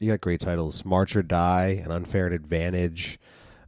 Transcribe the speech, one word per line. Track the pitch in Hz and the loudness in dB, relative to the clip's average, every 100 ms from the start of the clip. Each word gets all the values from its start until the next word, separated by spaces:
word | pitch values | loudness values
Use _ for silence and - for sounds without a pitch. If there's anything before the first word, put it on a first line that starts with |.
you | 107 | -2
got | 104 | 0
great | 90 85 | 0 -2
titles, | 90 85 80 - | 0 -2 -2 -6
March | 95 92 95 | 0 2 4
or | 104 | 2
Die, | 82 87 87 90 95 98 | 2 2 4 4 2 0
An | 80 | -4
Unfair | 85 87 98 90 | -6 -2 0 0
Advantage. | 85 76 82 87 90 87 82 - - _ - - - | -2 -2 -2 0 0 0 -2 -10 -12 _ -20 -20 -20